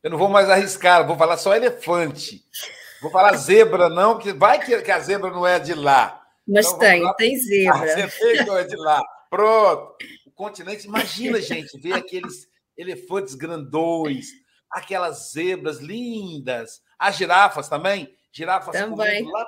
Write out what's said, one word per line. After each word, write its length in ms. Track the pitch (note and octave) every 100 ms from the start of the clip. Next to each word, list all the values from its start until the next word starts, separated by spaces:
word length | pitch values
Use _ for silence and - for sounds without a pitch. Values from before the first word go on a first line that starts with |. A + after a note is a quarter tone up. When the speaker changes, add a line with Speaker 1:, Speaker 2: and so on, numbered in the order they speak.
| D#3
Speaker 1:
Eu 40 |
não 80 | D#3+
vou 100 | G3
mais 200 | G3+ F#3+
arriscar, 560 | F#3+ G3+ - F3+ F3
vou 120 | D3 E3
falar 200 | E3 E3+
só 160 | G3
elefante. 880 | G#3+ B3 - D#3 F3 D#3+ C#3+ - G3+ _ - - - - -
Vou 80 | D#3
falar 260 | F#3 G3+ D3
zebra, 520 | C#3+ G#3 A3 F3+ F3
não, 280 | E3 G#3 A3
que 160 | G3+
vai 320 | D#3+ G3+ D4
que, 160 | - A3+
que 100 | F#3+
a 80 | F3+
zebra 320 | D3 G3 F#3
não 120 | F3
é 140 | F3+ F3+
de 160 | D3
lá. 500 | D#3+ C#3+ C3+ G#2 - _ _ -
Speaker 2:
Mas 200 | G3+ G#3+
Speaker 1:
Então, 120 | -
Speaker 2:
tem, 140 | G#3+
Speaker 1:
vamos 160 | F3 F3
lá. 60 |
Speaker 2:
tem 220 | G3 A3+ C4+
zebra. 380 | A#3+ G3 F#3
Speaker 1:
Ah, 120 | C#3+ D#3+
você 180 | E3 G3
vê 320 | - A3+ A#3
que 60 |
não 120 | A3 F#3
é 60 |
de 140 | F3+ G#3
lá. 260 | D#3+ D3 - - _
Pronto. 680 | F3+ G#3+ A3 G3+ D3 - _ - -
O 60 | _
continente, 560 | _ G3+ G3 F3+ G#3 G3+
imagina, 540 | A3 G#3+ F#3+ B3 A3+
gente, 360 | - D#3+ C#3+ C3+
ver 140 | E3
aqueles 540 | A3+ - F#3 - - _ _ _ -
elefantes 560 | F3+ F3 - G3 G3
grandões, 960 | C3+ D#3 E3 C3 D#3 E3 E3 D#3 C3 - _ _ _ _
aquelas 600 | F3+ - F#3+ F3 C3+ -
zebras 480 | D3 F3+ F3+ D3+ C3
lindas, 1000 | D3 A3 A#3+ A3+ F#3+ D#3 B2+ A#2+ A2+ - _ _
as 200 | F#3+ G3
girafas 520 | F3 F3+ G3+ D3 C#3+
também, 460 | D3 F#3 G3+ C#3+ _ _
girafas 460 | - E3 F#3 - F#3
Speaker 2:
Também. 480 | G#3 G#3+ G#3+ G#3
Speaker 1:
comendo 60 | D#3+
lá 140 | G3+